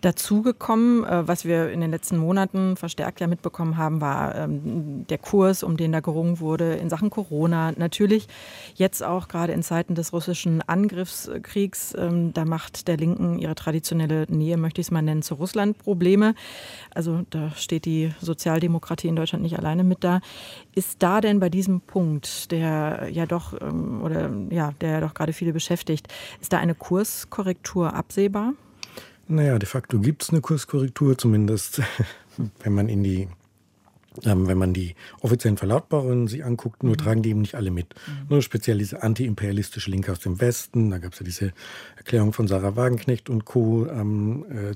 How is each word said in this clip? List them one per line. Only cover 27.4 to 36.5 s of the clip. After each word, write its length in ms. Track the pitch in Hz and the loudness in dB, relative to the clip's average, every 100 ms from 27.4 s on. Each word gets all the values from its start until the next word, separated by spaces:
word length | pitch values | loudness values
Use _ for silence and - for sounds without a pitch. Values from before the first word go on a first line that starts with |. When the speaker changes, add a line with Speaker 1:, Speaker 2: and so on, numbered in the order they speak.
| 190 180 - 185 170 | -4 -4 -4 0 0
Speaker 1:
absehbar? 600 | 147 - - 196 202 220 285 - - - - - - - | 0 -6 0 0 2 -2 -4 -10 -20 -18 -18 -20 -20 -2
Speaker 2:
Naja, 300 | 156 147 120 | 2 4 4
de 100 | 101 | 0
facto 320 | 131 - 117 | -6 0 2
gibt's 300 | 107 151 - | 2 0 0
eine 100 | 165 | 0
Kurskorrektur, 760 | - 156 - 143 135 - 143 131 | 2 -2 0 0 -2 2 4 4
zumindest 680 | 120 107 104 110 - - 117 - 110 - | 4 4 4 2 -2 -2 -2 0 -4 -4
<laughs> 420 | - - 117 - | -20 -8 -8 -4
wenn 80 | 110 | 0
man 160 | 101 104 | 2 2
in 160 | 101 | 2
die, 240 | 98 92 95 87 _ _ _ _ _ _ _ - | 2 0 -4 -10 _ _ _ _ _ _ _ -4
ähm, 240 | 117 95 92 | 2 4 4
wenn 80 | 92 | 4
man 160 | 92 | 2
die 240 | 92 90 - - - | 0 -4 -10 -18 -4
offiziellen 380 | 117 120 113 101 | 0 2 2 0
Verlautbarungen 680 | 95 123 - 151 131 123 117 | 2 0 2 0 2 0 0
sich 180 | 123 | -2
anguckt, 380 | 127 | -4